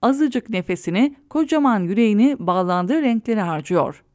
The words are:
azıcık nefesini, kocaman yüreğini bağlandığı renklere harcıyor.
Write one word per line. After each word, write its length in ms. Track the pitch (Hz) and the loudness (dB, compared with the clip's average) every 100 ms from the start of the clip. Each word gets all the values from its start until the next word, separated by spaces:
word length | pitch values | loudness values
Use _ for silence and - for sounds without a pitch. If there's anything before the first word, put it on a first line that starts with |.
azıcık 460 | 240 277 302 247 - | 0 2 0 -2 -4
nefesini, 680 | 226 180 180 - 175 277 277 _ | -8 -4 -6 -2 0 0 -2 _
kocaman 500 | 294 311 320 285 220 | -4 0 2 2 0
yüreğini 560 | 175 208 226 208 254 277 | 0 2 2 4 2 2
bağlandığı 640 | 170 180 180 180 180 302 | -2 0 0 0 0 0
renklere 380 | 285 233 214 220 | 0 -2 -2 -4
harcıyor. 640 | 175 160 151 180 139 - _ | -2 -4 -2 0 0 -4 _